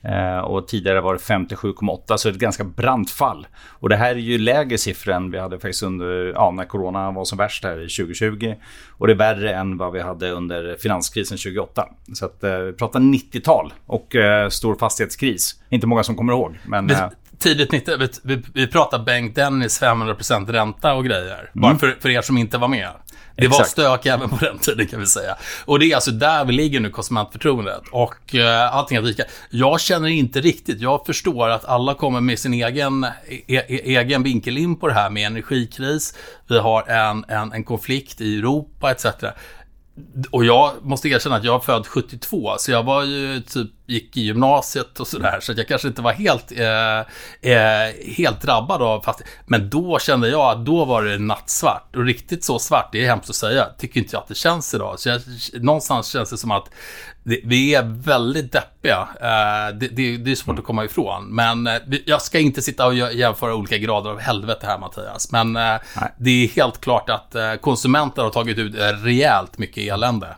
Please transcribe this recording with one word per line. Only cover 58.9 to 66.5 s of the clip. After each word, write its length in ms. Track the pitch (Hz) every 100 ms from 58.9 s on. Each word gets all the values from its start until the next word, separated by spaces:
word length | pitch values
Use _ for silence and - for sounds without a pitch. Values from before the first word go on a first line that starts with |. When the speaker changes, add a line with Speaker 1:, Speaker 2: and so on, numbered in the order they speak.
| 95 95 -
Speaker 2:
Eh, 560 | 120 110 104 104 107 104
det, 120 | 123
det, 280 | 120 127 120
det 140 | 120
är 40 |
svårt 140 | 131 -
Speaker 1:
Mm. 100 | 117
Speaker 2:
att 60 | -
komma 180 | 113
ifrån. 400 | 107 - 98 92 101
Men, 320 | 110 113 117 117
eh, 80 | 117 -
vi, 160 | 143 147
jag 160 | 151
ska 160 | - 170
inte 240 | 147 135
sitta 240 | 131 127 127
och 80 |
jä-, 180 | 127 120
jämföra 420 | 120 120 107 117
olika 240 | 113 101 107
grader 320 | 107 104 104
av 80 | 104
helvete 460 | 131 107 107 110 101
här, 120 | 95
Mattias. 540 | 92 - 101 101 -
Men, 240 | 117 113 113
eh, 60 |
Speaker 1:
Nej. 500 | 113 110 - - 113 -
Speaker 2:
det 260 | 120 123
är 40 |
helt 320 | 120